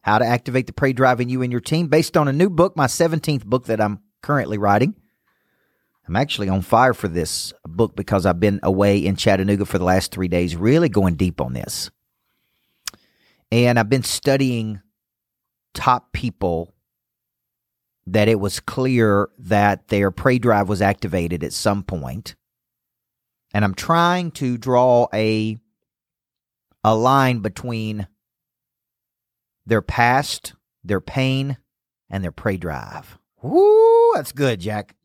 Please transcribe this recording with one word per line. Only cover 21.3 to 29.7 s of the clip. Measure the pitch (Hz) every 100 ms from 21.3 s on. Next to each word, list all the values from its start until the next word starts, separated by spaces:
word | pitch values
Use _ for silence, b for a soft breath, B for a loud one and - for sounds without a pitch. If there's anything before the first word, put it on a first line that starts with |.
| 85
at | 76
some | - 107 101
point. | 92 87 65 80 - - _ _ _ _ _ _ _ _ _ _ _
And | 104
I'm | 104
trying | 92 - 170 170 180 170
to | - 131 120
draw | 127 123 127 120 120
a, | 107 110 110 110 110 _ _ _ _ _ _ _ _ _ _ _ _
a | 107
line | 110 123 139 131 120
between | 101 - 123 113 110 107 92 _ _ _ _ _ _ _ _ _ _ _ _ _ _ _
their | -